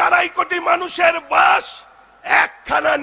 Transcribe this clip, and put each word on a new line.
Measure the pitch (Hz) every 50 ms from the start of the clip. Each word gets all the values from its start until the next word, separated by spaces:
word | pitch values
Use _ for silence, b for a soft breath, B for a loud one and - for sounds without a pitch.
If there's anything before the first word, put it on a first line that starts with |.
| 349
আড়াই | 349 349 349 359 339 -
কোটি | 403 - - 359 349 339 339
মানুষের | 339 349 370 339 - 339 349 330 330 330 - -
বাস, | - - - - - - - - - - - - - - - _ _ _ - 185 190 -
একখানা | 160 - - - - - 277 302 302 311 302 294